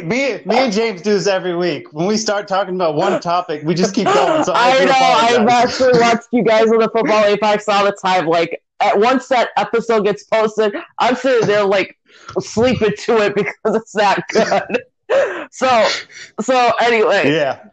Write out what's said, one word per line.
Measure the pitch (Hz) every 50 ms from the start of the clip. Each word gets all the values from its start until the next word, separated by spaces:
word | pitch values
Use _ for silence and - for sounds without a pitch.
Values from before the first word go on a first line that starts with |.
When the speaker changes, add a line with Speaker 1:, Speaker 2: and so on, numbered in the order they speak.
| 175
Speaker 1:
me, | 160 220 254 277 - 208 175 -
me | 180 214 262
and | 269 247 185
James | 214 226 226 202 175
do | 160 208 208
this | 190 165
every | 202 190 190 170 185 170
week. | 170 180 175 147 135 - - 147
When | 151 170
we | 202 214 214
start | 214 - 202 208 202
talking | - 190 190 202 185 185
about | 185 185 160 151
one | 147 - - - - -
topic, | 170 170 180 175 - 156 - 143
we | 156 175
just | 160 196 202 -
keep | 247 190
going. | 349 392 415 - 330 311 311 -
So | - -
I | - - 254 262
Speaker 2:
I | 269
Speaker 1:
do | 277
Speaker 2:
know. | 254 262
I've | - - 233 226 226 226 233 240 240 214
Speaker 1:
apologize. | 240 240 240 240 247 - - 262
Speaker 2:
actually | 254 247 233
watched | 233 233 226 226 - _
you | - 247 196
guys | 226 220 220 226 220
on | 226 226
the | 226 214
Football | 220 226 214 202 214 214 208
eight | 208 208 208
five | 214 214 208 208 - -
all | 202 202 202
the | 202 196 - -
time. | 185 185 185 151
Like, | 160 165 170 170 165 - - _ _ _ -
at, | 196 208 - 202
once | 214 240 269 254 - -
that | 269 240 220 - -
episode | - 208 202 - 233 220 - 226 220 190
gets | 208 202 208 -
posted, | _ 208 220 214 220 214 214 220 208 208 330 - - _ -
I'm | 202 233 254
sitting | - - 269 254 233 208 180
there, | 208 208 202
like, | 196 202 196 - - - _ _ _ - - - - - 180
sleeping | - - - 214 233 262 240 - 214 208 208 - -
to | - 240 220 208
it | 202 202
because | 202 202 - - - - 220 214
it's | 220 220 - -
that | 202 208 196 175 165 - -
good. | - - 220 - 190 - - - 403 508 - -
<laughs> | _ _ _ - 494 554 571 415 370 339 294 -
So, | - - 262 262 247 226 202 - - - - - - - - - _ - 220
so | - 262 254 247 233 - - 226
anyway. | 240 233 220 214 156 196 - 156 139 151
Speaker 1:
Yeah. | 160 143 131 123 - - -